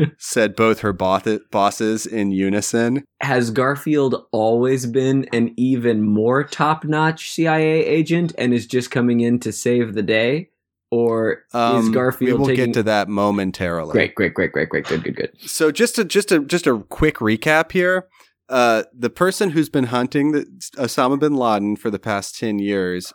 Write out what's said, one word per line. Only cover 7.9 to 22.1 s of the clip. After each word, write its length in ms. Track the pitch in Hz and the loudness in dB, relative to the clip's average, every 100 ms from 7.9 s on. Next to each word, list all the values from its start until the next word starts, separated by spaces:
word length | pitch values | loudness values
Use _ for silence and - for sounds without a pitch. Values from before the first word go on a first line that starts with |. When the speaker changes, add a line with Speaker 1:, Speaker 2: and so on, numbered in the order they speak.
| 156 160 170 170 - | 0 2 0 -2 -2
Speaker 1:
and 160 | 123 | 0
is 140 | 120 104 | 0 0
just 240 | 123 120 | -4 -2
coming 300 | 131 120 120 | 0 2 2
in 180 | 120 120 | 2 0
to 120 | 117 | -2
save 440 | 104 123 120 113 104 | -4 0 0 0 -2
the 80 | |
day? 460 | 98 110 117 151 196 _ _ _ _ | 0 0 2 -2 -6 _ _ _ _
Or 540 | 117 117 113 110 - _ | 0 0 0 -2 -4 _
is 60 | 120 | -2
Speaker 2:
Um, 360 | 117 117 110 | 2 2 2
Speaker 1:
Garfield 380 | 123 127 - 127 | 2 0 0 0
Speaker 2:
we 80 | 127 | 2
will 80 | 135 | 2
Speaker 1:
taking 200 | 127 120 | 2 0
Speaker 2:
get 80 | 117 | 0
to 80 | |
that 260 | 107 107 95 | 0 0 0
momentarily. 840 | 101 104 101 95 - 90 85 78 | 0 0 0 -2 -4 -4 -4 -2
Speaker 1:
Great, 200 | 110 73 | 0 0
great, 220 | - 90 87 | 0 -2 0
great, 160 | 90 | -2
great, 180 | - 80 | -2 -2
great, 160 | 78 - | -4 -2
good, 180 | 80 | -4
good, 120 | - - | -4 -8
good. 160 | - - | -10 -10
Speaker 2:
So 300 | - - 156 | -12 0 0
just 240 | 151 233 - | 2 0 0
to, 100 | 185 | 0
just 240 | 196 202 | 0 2
to, 160 | 160 139 | 0 2
just 220 | 175 151 | 0 0
a 100 | 113 - | 0 -4
quick 260 | - 156 - | 0 0 2
recap 560 | 110 113 156 156 160 | 0 0 2 2 2
here. 360 | 190 180 185 185 _ - _ _ | 0 2 0 -4 _ -20 _ _
Uh, 360 | 127 120 110 - | 2 4 2 0
the 160 | 123 120 | -6 -6
person 400 | - 180 - 196 | 0 -2 0 0
who's 200 | 156 147 | 0 0
been 160 | 147 123 | 0 0
hunting 460 | 123 123 147 147 | 0 0 0 0
the, 140 | 147 - - - - | 0 -4 -12 -16 -6
Osama 420 | 120 - 127 139 | -4 0 0 2
bin 140 | 151 | 2
Laden 420 | 143 120 104 101 104 | 2 0 0 0 -4
for 140 | 117 | -4
the 80 | 101 | -6
past 400 | 110 | -4